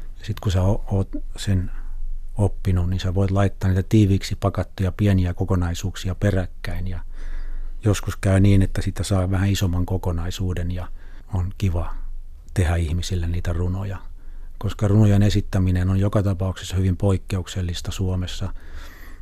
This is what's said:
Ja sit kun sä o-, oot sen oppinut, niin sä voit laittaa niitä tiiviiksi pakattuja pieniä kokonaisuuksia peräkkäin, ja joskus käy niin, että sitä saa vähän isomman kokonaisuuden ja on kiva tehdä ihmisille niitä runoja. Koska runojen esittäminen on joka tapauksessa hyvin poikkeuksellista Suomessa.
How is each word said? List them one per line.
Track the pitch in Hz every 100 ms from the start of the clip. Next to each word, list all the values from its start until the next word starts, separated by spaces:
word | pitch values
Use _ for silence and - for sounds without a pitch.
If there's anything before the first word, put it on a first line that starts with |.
| - -
Ja |
sit | - -
kun | -
sä | 87
o-, | 92 - -
oot | 98 95 - - -
sen | - 92 90 - - - - - - -
oppinut, | 101 - - 90 87
niin | 92
sä | 92
voit | 90 98
laittaa | 98 98 - 95
niitä | 92 -
tiiviiksi | 110 101 98 - 101
pakattuja | 101 95 - - 92
pieniä | - 101 95 90
kokonaisuuksia | 87 87 92 87 85 90 - 98
peräkkäin, | 87 104 95 87 - - 90 92
ja | 87 - - - - - - - -
joskus | 110 95 - -
käy | 104 95
niin, | 101 101
että | 95 -
sitä | 95 -
saa | 95 98 90
vähän | 92 98
isomman | 98 92 87 85
kokonaisuuden | 92 90 82 87 - 92 87 85
ja | 90 85 - - - -
on | 92 87 -
kiva | 95 85 82 - - - - - -
tehdä | - 82 85
ihmisille | 80 87 - 90 82
niitä | 85 87
runoja. | 85 87 92 98 92 - - - - - -
Koska | 101 - 101
runojen | 104 104 101
esittäminen | 101 104 - 98 92 90 92
on | 95
joka | 98 110
tapauksessa | 101 90 95 92 90 90
hyvin | 95 87
poikkeuksellista | 101 92 - 95 85 95 87 85 -
Suomessa. | - 95 92 90 - 95 - - - - - - -